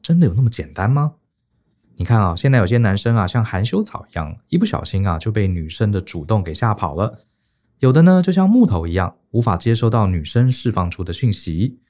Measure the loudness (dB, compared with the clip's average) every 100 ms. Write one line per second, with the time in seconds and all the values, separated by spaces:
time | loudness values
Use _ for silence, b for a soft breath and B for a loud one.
0 | 0 2 2 2 0 -2 -10 -4 0 0
1 | -2 -6 _ _ _ _ _ _ _ -8
2 | 0 2 2 0 2 2 2 2 2 0
3 | 0 0 0 -2 -2 -2 -2 -2 -4 -10
4 | -10 -10 -8 -12 _ -2 0 -2 -2 -2
5 | 0 -2 -2 0 0 -2 -6 -2 0 0
6 | -4 -10 -2 -2 -2 -2 -2 -2 -4 -4
7 | -4 -6 _ _ _ _ _ _ 2 6
8 | 6 6 2 2 4 4 4 2 -2 -2
9 | -2 -6 _ -2 0 0 0 0 2 2
10 | 2 0 -2 0 0 0 -2 -2 -4 -6
11 | -8 -2 -2 -2 -6 -4 -4 -6 _